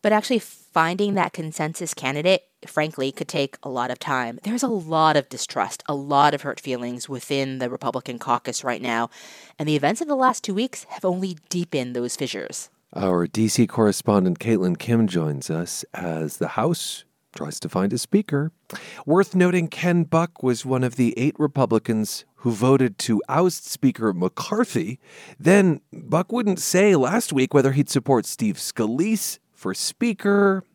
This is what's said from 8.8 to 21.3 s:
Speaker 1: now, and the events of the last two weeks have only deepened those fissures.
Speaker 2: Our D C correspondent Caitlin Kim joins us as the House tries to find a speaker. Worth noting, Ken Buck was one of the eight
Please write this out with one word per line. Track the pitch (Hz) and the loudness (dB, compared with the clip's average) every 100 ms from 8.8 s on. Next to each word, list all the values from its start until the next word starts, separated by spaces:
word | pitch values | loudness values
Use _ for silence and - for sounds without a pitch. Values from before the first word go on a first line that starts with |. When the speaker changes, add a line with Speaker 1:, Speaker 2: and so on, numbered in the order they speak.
Speaker 1:
now, | 123 117 117 - - - - _ | -2 -2 -2 -6 -20 -20 -20 _
and | 151 | 0
the | 151 | 2
events | 143 214 | 2 0
of | 320 | -2
the | 277 | 2
last | 254 247 | 2 0
two | - | -4
weeks | 196 254 - | -4 -4 -6
have | - - | -16 -4
only | 190 180 190 170 _ | -2 -2 -4 -8 _
deepened | 175 170 147 123 | -4 -2 -2 -2
those | 123 120 - | -4 -4 -4
fissures. | 131 101 - - - _ _ | -6 -6 -8 -12 -14 _ _
Speaker 2:
Our | - 95 90 85 | -2 0 2 0
D | - 110 | 0 0
C | - 113 | 4 2
correspondent | - 107 98 - 104 92 85 | 4 2 2 2 4 4 0
Caitlin | 113 107 92 82 | 0 2 2 -2
Kim | - 117 107 | 0 2 2
joins | 90 78 71 - | 0 -2 -4 -4
us | 80 87 - - | -6 -6 -10 -10
as | - 87 80 78 - | -8 -6 -4 -6 -6
the | 82 | -6
House | - 131 170 - - _ _ _ | -2 -2 -2 -6 -10 _ _ _
tries | - - - | -12 -10 -8
to | 165 | -6
find | 92 - | -2 -2
a | 123 | -2
speaker. | - 202 208 143 156 _ _ - - - - | 0 0 0 -2 -4 _ _ -16 -16 -14 0
Worth | 170 196 | 2 4
noting, | 185 180 180 170 | 4 4 2 -2
Ken | - 175 175 | -2 0 2
Buck | 160 165 170 _ | 2 0 0 _
was | 127 117 127 | -2 -2 -2
one | 131 | 0
of | 123 120 | 0 2
the | 120 110 | 0 2
eight | 135 | -2